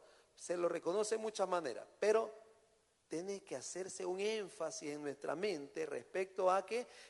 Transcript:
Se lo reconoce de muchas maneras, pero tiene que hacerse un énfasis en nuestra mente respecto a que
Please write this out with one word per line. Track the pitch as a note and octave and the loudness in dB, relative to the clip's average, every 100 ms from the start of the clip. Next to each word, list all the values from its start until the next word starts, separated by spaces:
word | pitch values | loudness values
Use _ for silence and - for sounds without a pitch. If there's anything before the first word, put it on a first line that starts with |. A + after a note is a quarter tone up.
| - - _ | -20 -20 _
Se | - - F3 | -12 -4 0
lo | E3+ | 2
reconoce | E3+ D3+ G3 G#3+ A3+ | 2 2 2 2 0
de | |
muchas | A3 - F#3 | -2 0 2
maneras, | F3+ D3+ G2+ - - | 2 0 -4 -10 2
pero | G3+ A3 A3 - - - _ _ _ _ _ | 6 6 4 -4 -18 -20 _ _ _ _ _
tiene | D#3 F#3+ G3 | -4 -4 -6
que | - C3+ | -6 -8
hacerse | A#2+ F3 F#3+ - F#3 | -6 -6 -6 -4 -2
un | F#3 | 0
énfasis | G#3 A3 F#3 - D#3+ D3 D3+ | 0 0 -4 -4 -4 -4 -6
en | D3 | -4
nuestra | D3 C3 D3+ C#3+ | -4 -4 -2 0
mente | G#3 D#3+ C#3+ - D3+ | 0 0 -4 -4 -4
respecto | C3+ - F#3 F#3+ - F#3 | -4 -4 -2 -2 4 6
a | F#3+ F#3+ | 6 2
que | A3+ A#3+ - | -4 -4 -12